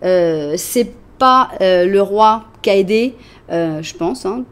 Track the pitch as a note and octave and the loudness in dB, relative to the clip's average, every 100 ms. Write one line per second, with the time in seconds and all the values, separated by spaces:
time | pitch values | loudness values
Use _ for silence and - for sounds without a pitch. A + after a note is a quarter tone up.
0 | F#3 F3+ E3+ D#3 D3 E3 - B3 G3+ - | 0 2 2 -2 -4 -6 -4 -2 -4 -6
1 | - - C4 B3+ B3 - F#3+ F3+ F3+ G3 | -20 0 2 4 2 0 2 2 2 2
2 | G3 G3+ A3 A3 - - A3 G3 F#3+ A3 | 0 4 2 2 -6 -6 0 0 2 0
3 | B3 - - - - E3+ E3 D#3 D#3+ - | -2 -6 -20 -20 -8 -4 -4 -6 -10 -6
4 | E3 F3+ F#3+ A#3 B3 | -6 -6 -8 -8 -10